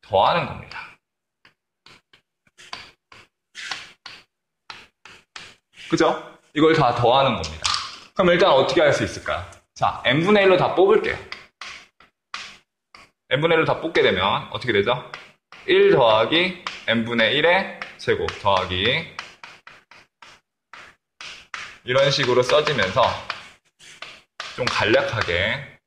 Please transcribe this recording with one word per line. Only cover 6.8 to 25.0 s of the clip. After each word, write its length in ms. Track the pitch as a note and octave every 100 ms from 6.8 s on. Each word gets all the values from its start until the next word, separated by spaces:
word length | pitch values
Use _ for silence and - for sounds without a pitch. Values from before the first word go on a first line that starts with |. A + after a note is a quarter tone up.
| B2+
더하는 460 | A#2 A#2 B2+ C#3 G#2
겁니다. 240 | E2 D#2 - - - - -
그럼 180 | - F3+
일단 180 | F3 F#3
어떻게 300 | C#3 C3+ -
할 120 | D3+
수 120 | C3
있을까요? 400 | G#2 - - D2+ F2+ - _
자, 280 | - A2 -
n분의 400 | A2+ C#3 F3 G#3
일로 120 | F#3+ F#3
다 180 | B2+
뽑을게요. 420 | - G3 G#3+ - - - - - _ - - - _ _ _ _ - - - _ _ _ - _ _ _
n분의 260 | C3+ D#3+ E3
일로 80 |
다 160 | C#3+ C3+
뽑게 220 | D#3+ E3
되면 460 | B2+ F#2 F#2+ C3 -
어떻게 220 | A#2 B2
되죠? 380 | G2+ G2+ C3+ - - - _ _ - -
일 260 | F#3 G3+
더하기 720 | D#3 A#2 A2 A#2 D#3+ F3+ F#3 - - -
n분의 480 | A2+ A2+ A#2 A2 C3+
일의 440 | D#3+ F3+ G3+ - - -
제곱 280 | - G#2+ E2+ -
더하기 760 | G#2 F#2+ F#2 F2+ G#2 D3 E3 - - - - - - - _ - _ _ - _ _ _ _ - - _ _ _ - - - - - -
이런 260 | - B2+ C#3+
식으로 320 | C#3+ B2+ B2
써지면서 600 | B2 D3 D3+ C3+ F#2+ A2+ G#2 - - - - _ _ _ - - - - _ _ - -
좀 80 | B2
간략하게 1120 | - G#2 B2+